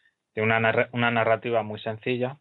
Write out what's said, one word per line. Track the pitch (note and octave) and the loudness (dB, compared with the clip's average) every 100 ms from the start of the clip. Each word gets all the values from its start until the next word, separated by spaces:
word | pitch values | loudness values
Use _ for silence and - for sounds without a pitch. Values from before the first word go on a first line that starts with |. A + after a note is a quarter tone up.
| _ _ _ | _ _ _
tiene | A2 A2 | -2 0
una | A2+ | 2
narra-, | A2+ A2+ B2 | 2 2 0
una | A#2+ A#2+ | 0 0
narrativa | A#2 A2+ A2 A#2+ A#2 | 2 2 2 2 -2
muy | G#2+ G#2+ | -2 -8
sencilla, | A2+ A2 B2+ B2 B2 C#3 | -8 -6 -4 -4 -4 -6